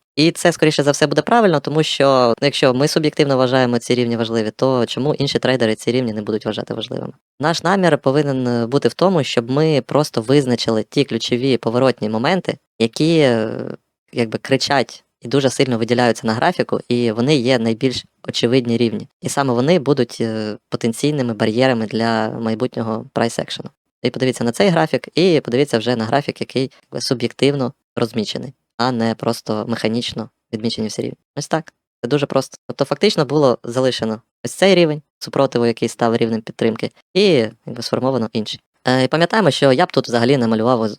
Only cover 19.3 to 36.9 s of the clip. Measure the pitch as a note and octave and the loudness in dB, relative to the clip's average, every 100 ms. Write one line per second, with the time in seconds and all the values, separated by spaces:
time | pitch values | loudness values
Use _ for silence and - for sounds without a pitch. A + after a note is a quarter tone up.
19.3 | - C#3 A#2 C3+ F3+ C3+ C#3 A#2+ - A2+ | -2 0 0 2 2 2 0 0 -2 -6
20.3 | A2 G#2+ G#2 _ - A#2 A#2 D3 D3+ B2 | -4 -6 -8 _ -4 -4 -2 -2 -2 -2
21.3 | G#2 A2 A2 C3 A#2 A2 A2 A2+ A2+ A2 | -2 -2 2 2 2 -2 -2 -2 0 -2
22.3 | A#2+ A2+ A2 B2+ - A2+ A2 B2 - A#2 | -4 -4 -2 -4 -4 -6 -6 -6 -2 -2
23.3 | - - - - _ _ _ B2+ A#2+ C3 | -2 -8 -8 -14 _ _ _ -4 -2 -2
24.3 | A#2+ A#2+ - G3+ E3 D#3+ - - - F#3 | 0 -2 2 2 4 2 -2 -4 0 2
25.3 | D#3 - A#2+ D3 A#2 A2+ A#2+ A2 C3+ C#3+ | 2 0 0 0 0 0 -2 0 -2 -2
26.3 | - A2 B2 C3 _ _ C#3 - B2 A#2 | -8 -6 -4 -6 _ _ -8 -4 -2 -4
27.3 | - C3+ C#3 B2 - _ - A#2 A2+ G2+ | 0 0 0 -4 -6 _ -6 -4 -4 -6
28.3 | - F#2+ - _ - A#2+ A#2+ A2+ A2 A#2 | -6 -10 -16 _ -4 -2 0 -2 -2 -2
29.3 | A#2+ - G#2+ G#2+ A2+ A2+ A#2 A#2+ - A2 | -4 -4 -6 -4 -4 -2 -2 -4 -8 -12
30.3 | _ _ A2 A2+ - G#2+ - A#2+ - _ | _ _ -6 -6 -4 -6 -6 -8 -8 _
31.3 | - - D#3+ - _ _ _ A#2+ C#3+ C#3+ | -12 -4 -4 -4 _ _ _ -2 0 0
32.3 | C3+ - - - - C#3 - G3+ F#3+ C3+ | -2 -2 -8 -14 -6 -4 0 0 2 0
33.3 | D3 C#3 A#2 - A#2+ C3 A#2+ A2 A2 _ | 2 2 2 -2 0 0 0 -4 -6 _
34.3 | _ C3 - F#3+ F3 E3 D3+ - - - | _ -10 0 4 4 4 0 -8 -18 -8
35.3 | C#3+ C3+ B2 A#2 A2+ A#2 - A#2 A2+ A#2 | 0 0 2 0 0 -4 0 0 2 0
36.3 | A2+ - - A2+ A2 A2+ | -2 -8 -2 -2 -2 -6